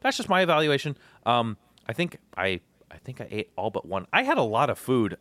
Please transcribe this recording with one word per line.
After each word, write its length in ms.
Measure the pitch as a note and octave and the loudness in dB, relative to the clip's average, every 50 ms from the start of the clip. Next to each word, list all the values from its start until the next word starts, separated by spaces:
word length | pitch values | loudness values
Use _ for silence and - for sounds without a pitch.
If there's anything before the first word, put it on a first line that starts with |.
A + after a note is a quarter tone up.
that's 160 | - C4+ - | -2 -2 -2
just 100 | - A3 | -2 -2
my 140 | G3 F#3 F#3 | 0 2 2
evaluation. 560 | F#3 E3 D#3+ D3+ D#3+ D3+ C#3+ C3+ - D3 C3+ - _ - _ _ - | 4 4 4 2 4 2 2 0 0 -4 -8 -8 _ -20 _ _ 0
Um, 320 | A#2 A#2+ A#2+ A#2 A2+ G2+ - _ _ _ _ _ | 2 2 2 2 0 -4 -8 _ _ _ _ _
I 60 | - A2+ | -8 -4
think 240 | - F3 E3+ - - _ _ - | -4 -4 -4 -4 -12 _ _ -4
I, 240 | F2+ F#2 F#2+ F#2 E2+ - _ _ _ _ - | -2 0 0 0 -2 -6 _ _ _ _ -20
I 80 | E2 | -20
think 240 | E2 - - B2+ - | -20 -16 -16 -14 -14
I 60 | A2+ - | -12 -8
ate 220 | G#2 G#2+ - - - | -6 -8 -8 -8 -8
all 140 | F#2 G2 A2 | -6 -6 -4
but 160 | G2 F#2+ - | -4 -6 -6
one. 220 | E2 F#2+ F#2+ F2+ - | -4 -6 -6 -4 0
I 120 | - G#3+ C4 | 0 2 2
had 160 | C#4 D#4+ A#3+ | 2 2 2
a 40 | B2+ | 0
lot 260 | G#2+ G#2+ A#2+ C#3+ B2+ | 0 2 2 2 2
of 100 | G2 - | 0 -2
food. 380 | - B2 C3 A#2+ G#2+ F#2+ F2+ - | -2 0 2 2 2 2 -2 -2